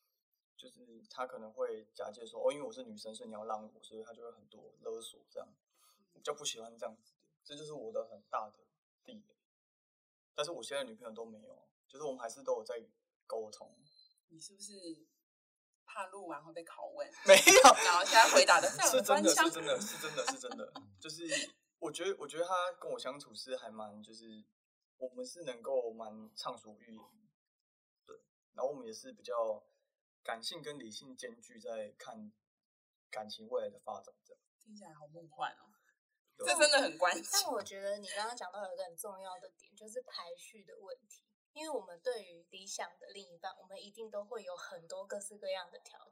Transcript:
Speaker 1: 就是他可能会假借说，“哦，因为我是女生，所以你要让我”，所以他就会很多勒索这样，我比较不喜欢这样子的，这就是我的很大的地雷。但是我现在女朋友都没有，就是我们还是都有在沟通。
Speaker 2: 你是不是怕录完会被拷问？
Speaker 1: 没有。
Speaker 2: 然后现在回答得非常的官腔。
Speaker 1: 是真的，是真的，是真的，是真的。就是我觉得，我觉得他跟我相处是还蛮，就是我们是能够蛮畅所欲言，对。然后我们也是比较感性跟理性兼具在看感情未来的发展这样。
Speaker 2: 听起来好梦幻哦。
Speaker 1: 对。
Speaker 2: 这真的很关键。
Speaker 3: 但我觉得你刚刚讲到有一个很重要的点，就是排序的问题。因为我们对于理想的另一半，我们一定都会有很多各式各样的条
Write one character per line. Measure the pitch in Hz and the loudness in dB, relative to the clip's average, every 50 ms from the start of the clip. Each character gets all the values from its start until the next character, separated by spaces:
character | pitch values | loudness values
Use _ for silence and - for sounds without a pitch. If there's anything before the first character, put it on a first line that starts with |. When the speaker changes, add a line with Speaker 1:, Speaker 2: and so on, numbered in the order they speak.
| _ _ _ _ _ _ _ _ _ _ _ | _ _ _ _ _ _ _ _ _ _ _
Speaker 1:
就 | - - 254 | -20 -20 -20
是 | - 240 247 240 233 - 107 - | -20 -20 -20 -20 -20 -20 -20 -14
他 | - 135 127 | -8 -8 -8
可 | 127 131 117 | -8 -8 -12
能 | 110 107 110 | -14 -12 -6
会 | 127 127 120 110 110 110 - _ | -4 -4 -4 -4 -6 -10 -14 _
假 | - 104 107 107 | -10 -10 -10 -10
借 | 120 117 | -12 -16
说 | 110 117 110 117 | -14 -8 -2 0
，“哦， | 131 139 | 0 0
因 | 147 | 0
为 | 139 | -6
我 | 117 113 | -10 -10
是 | 131 127 | -12 -14
女 | 117 107 | -14 -16
生， | 104 - 110 110 | -14 -14 -14 -14
所 | 110 123 | -14 -14
以 | 110 | -14
你 | 110 | -14
要 | 104 110 | -10 -8
让 | 113 110 107 | -6 -8 -8
我”， | 107 107 - 113 - | -8 -12 -20 -20 -20
所 | - 110 110 | -18 -16 -16
以 | 110 | -16
他 | 117 113 | -16 -18
就 | 113 117 | -18 -18
会 | 117 | -18
很 | 113 110 104 | -18 -20 -20
多 | 104 - - 107 110 107 107 110 | _ -20 -20 -20 -20 -20 _ -10
勒 | 117 113 113 | -10 -8 -8
索 | 110 - - - _ _ | -10 -14 -18 -20 _ _
这 | - - | -16 -16
样， | - - - _ _ _ _ _ _ _ _ _ _ _ _ | -16 -16 -20 _ _ _ _ _ _ _ _ _ _ _ _
我 | - | -10
比 | - | -8
较 | 151 147 | -8 -8
不 | - 147 | -6 -8
喜 | - - 113 | -8 -8 -8
欢 | 113 117 117 117 | -12 -16 -12 -12
这 | 120 | -12
样 | 117 110 - _ | -12 -12 -14 _
子 | _ _ | _ _
的， | _ _ _ _ _ _ | _ _ _ _ _ _
这 | - 147 | -16 -16
就 | 147 156 | -14 -14
是 | 151 151 | -12 -12
我 | 131 110 110 | -12 -12 -8
的 | 107 110 113 113 | -6 -6 -6 -8
很 | - 104 - _ | -12 -20 -12 _
大 | - 120 110 104 | -6 -6 -6 -8
的 | - _ _ _ _ _ _ _ _ _ _ | -12 _ _ _ _ _ _ _ _ _ _
地 | - - | -20 -20
雷。 | 214 - _ _ _ _ _ _ _ _ _ _ _ _ _ _ _ _ _ _ _ _ _ _ | -20 -20 _ _ _ _ _ _ _ _ _ _ _ _ _ _ _ _ _ _ _ _ _ _
但 | - 147 | -8 -8
是 | 165 170 | -6 -8
我 | 127 113 | -10 -8
现 | - 139 | -6 -4
在 | 139 131 | -4 -4
女 | 120 113 | -6 -8
朋 | 113 120 | -14 -14
友 | 113 110 | -14 -12
都 | 113 117 | -12 -14
没 | 113 110 107 107 | -14 -16 -18 -20
有， | 101 104 - - _ _ _ _ _ | -20 -20 -20 -20 _ _ _ _ _
就 | - 135 | -14 -8
是 | 151 | -8
我 | 143 131 | -8 -6
们 | 127 | -6
还 | 117 113 | -8 -10
是 | - 143 131 | -12 -8 -4
都 | 131 123 | -2 -2
有 | 113 110 | -2 -4
在 | - 120 117 110 104 _ _ _ _ _ _ _ | -6 -8 -10 -10 -14 _ _ _ _ _ _ _
沟 | - 113 113 110 107 | -8 -8 -8 -8 -8
通。 | 107 - - - - - 131 _ _ _ _ _ _ _ _ _ | -12 -18 -20 -20 -20 -20 _ _ _ _ _ _ _ _ _ _
Speaker 2:
你 | 165 160 | -20 -20
是 | - - 202 | -20 -20 -18
不 | 202 | -18
是 | 202 208 208 190 175 170 160 - - _ _ _ _ _ _ _ _ _ _ _ _ _ _ _ _ | -18 -16 -16 -14 -14 -14 -14 -14 -18 _ _ _ _ _ _ _ _ _ _ _ _ _ _ _ _
怕 | - - - 190 | -14 -10 -10 -10
录 | 185 190 202 190 170 | -10 -10 -12 -12 -10
完 | 151 147 151 | -12 -12 -14
会 | 165 160 | -14 -16
被 | 170 170 | -16 -16
拷 | - - - - - - | -14 -14 -14 -14 -12 -10
问？ | - - - - - - | -10 -10 -10 -10 2 10
Speaker 1:
没 | - - | 12 12
有。 | - - - 381 508 508 247 - - - | 12 12 12 12 12 12 12 12 12 8
Speaker 2:
然 | 180 175 175 | 4 4 4
后 | - | 4
现 | - - | 8 8
在 | - 175 170 | 10 10 10
回 | 190 190 190 | 10 8 10
答 | - 175 170 | 10 8 8
得 | 175 185 | 6 4
非 | - - - | 2 4 4
常 | - - | 6 6
的 | 254 202 | 4 4
官 | 208 196 202 202 | 4 4 6 6
腔。 | - - - 320 | 6 6 6 6
Speaker 1:
是 | 330 - | 4 2
真 | - - | 0 0
的， | 147 135 - | 0 0 0
是 | 208 - - - | -2 -4 -8 -6
真 | 160 156 - | -8 -6 -4
的， | - - | -4 -2
是 | 262 277 | -4 -4
真 | |
的， | |
是 | - | -6
真 | - - - | -8 -12 -10
的。 | - - - - - - - - - | -10 -12 -12 -12 -16 -18 -18 -18 -16
就 | 156 160 | -14 -14
是 | 156 170 170 160 - - - - - _ _ _ _ _ | -12 -10 -6 -4 -2 -2 -2 -4 -8 _ _ _ _ _
我 | 170 151 | -10 -8
觉 | 151 160 175 | -6 -4 -4
得， | 196 196 - | -4 -4 -6
我 | - 143 | -8 -8
觉 | 147 160 | -6 -4
得 | 170 | -2
他 | 180 185 180 180 180 170 - | 0 0 0 0 -2 -6 -8
跟 | - 160 131 | -8 -8 -8
我 | |
相 | 120 - 131 139 143 | -6 -6 -8 -10 -10
处 | 139 - 107 | -14 -16 -16
是 | - - 131 127 | -16 -12 -10 -10
还 | 123 123 113 | -10 -10 -12
蛮， | 110 110 107 104 104 107 107 | -12 -12 -12 -14 -14 -16 -18
就 | 110 113 | -20 -20
是 | 110 113 113 110 110 107 _ _ _ _ _ _ _ _ _ _ | -20 -20 -20 -20 -20 -20 _ _ _ _ _ _ _ _ _ _
我 | _ 131 127 | _ -12 -10
们 | 247 247 127 | -10 -12 -12
是 | 254 - 175 170 | -12 -14 -12 -12
能 | 135 123 117 113 | -12 -10 -8 -4
够 | 135 135 127 120 113 113 | 0 0 0 0 0 -4
蛮 | 113 113 107 107 110 110 110 - | -10 -12 -12 -12 -14 -16 -16 -16
畅 | - - 147 - 113 | -10 -8 -8 -10 -10
所 | 110 107 107 - | -14 -20 -20 -20
欲 | - 117 110 | -20 -20 -20
言， | 110 104 - _ _ _ _ _ _ _ _ _ _ _ _ _ _ _ _ _ _ _ | -20 -20 -20 _ _ _ _ _ _ _ _ _ _ _ _ _ _ _ _ _ _ _
对。 | - - - _ _ _ _ _ _ _ | -20 -20 -20 _ _ _ _ _ _ _
然 | - 123 | -4 -4
后 | 135 147 | -2 -4
我 | |
们 | 135 120 | -6 -10
也 | 110 110 | -12 -14
是 | - - 131 120 | -14 -16 -18 -20
比 | 101 - | -16 -10
较 | - 117 117 113 110 107 104 - _ _ _ _ _ _ _ _ _ _ _ - | -6 -2 -2 -2 -2 -2 -6 -10 _ _ _ _ _ _ _ _ _ _ _ 0
感 | - 117 113 113 | 2 2 2 -2
性 | - 180 165 | -6 -8 -6
跟 | 143 147 147 143 | -8 -8 -8 -8
理 | 120 110 | -12 -12
性 | 107 - 143 135 127 | -14 -14 -14 -14 -12
兼 | 127 127 120 113 120 | -10 -10 -10 -12 -14
具 | - - 123 113 | -18 -20 -20 -12
在 | 107 123 113 110 107 104 104 - | -10 -8 -6 -6 -8 -10 -12 -16
看 | - 131 117 110 107 107 - _ _ _ _ _ _ _ _ _ _ _ _ _ _ _ | -16 -14 -14 -14 -14 -16 -18 _ _ _ _ _ _ _ _ _ _ _ _ _ _ _
感 | - 120 107 104 | -10 -10 -8 -8
情 | - - 110 110 | -12 -14 -8 -4
未 | 127 123 107 | -4 -4 -4
来 | 104 | -4
的 | 104 - | -8 -12
发 | - 110 104 98 | -12 -12 -10 -10
展 | - - - _ _ | -12 -16 -20 _ _
这 | _ - | _ -20
样。 | - _ _ _ _ | -20 _ _ _ _
Speaker 2:
听 | _ 220 214 | _ -20 -20
起 | 202 185 | -20 -20
来 | 165 156 | -20 -20
好 | 151 151 | -20 -20
梦 | 147 156 170 165 151 | -20 -20 -20 -20 -18
幻 | - 156 143 135 - | -10 -8 -8 -8 -8
哦。 | - - _ _ _ _ _ _ _ _ _ _ _ _ _ _ | -12 -20 _ _ _ _ _ _ _ _ _ _ _ _ _ _
Speaker 1:
对。 | - - | -4 0
Speaker 2:
这 | - 294 302 | 2 4 6
真 | 302 294 | 6 6
的 | 294 277 | 6 4
很 | 262 - - - | 4 2 0 2
关 | - - - | 2 2 2
键。 | 330 - - 392 | 0 -2 0 0
Speaker 3:
但 | 403 370 330 262 | 0 0 0 -2
我 | 208 196 | -4 -6
觉 | - 196 196 | -8 -10 -8
得 | 196 202 202 208 | -4 -4 -4 -4
你 | 202 190 | -6 -8
刚 | - 208 214 | -6 -4 -4
刚 | 233 247 | -4 -6
讲 | 247 202 180 185 | -8 -10 -12 -10
到 | 208 202 | -10 -10
有 | 185 180 | -8 -8
一 | |
个 | 185 190 | -8 -10
很 | 175 170 | -10 -10
重 | - - 208 190 190 | -12 -12 -12 -12 -12
要 | 190 190 185 185 | -12 -12 -12 -14
的 | 185 185 - | -16 -20 -20
点， | _ - _ 208 | _ -20 _ _
就 | 208 214 220 | -20 -20 -12
是 | 214 254 247 | -10 -10 -10
排 | - - - 175 170 175 | -10 -12 -12 -12 -12 -14
序 | 175 - - - - 196 | -16 -18 -20 -20 -20 -20
的 | - - - | -20 -20 -20
问 | - 185 175 - _ - | -18 -18 -18 -18 _ -20
题。 | - - _ _ _ _ _ _ _ | -20 -20 _ _ _ _ _ _ _
因 | 285 311 | -10 -8
为 | 320 | -6
我 | 285 233 180 | -6 -6 -8
们 | 175 175 170 | -10 -16 -8
对 | - 254 247 214 190 | -6 -6 -6 -6 -8
于 | 175 170 170 - _ | -14 -18 -20 -20 _
理 | - 190 196 | -20 -18 -14
想 | 196 - - 202 170 - - | -10 -8 -8 -8 -8 -10 -16
的 | - - | -20 -18
另 | - 202 190 175 170 | -16 -16 -16 -18 -16
一 | 170 | -12
半， | - 190 190 185 | -12 -12 -12 -12
我 | 190 | -16
们 | 190 196 - - | -18 -18 -18 -18
一 | 202 | -18
定 | 196 226 226 220 | -16 -14 -14 -10
都 | 208 202 208 | -10 -10 -10
会 | - 247 220 190 | -8 -10 -12 -10
有 | 180 180 | -10 -12
很 | 175 - - 190 170 165 | -12 -12 -14 -14 -16 -14
多 | 170 180 190 196 | -12 -12 -12 -10
各 | 202 208 202 | -8 -8 -8
式 | 202 - 214 | -8 -10 -12
各 | 202 202 190 | -8 -4 -4
样 | 190 190 180 170 - | -4 -4 -6 -10 -14
的 | - | -20
条 | - - - - - - | -20 -20 -20 -20 -20 -20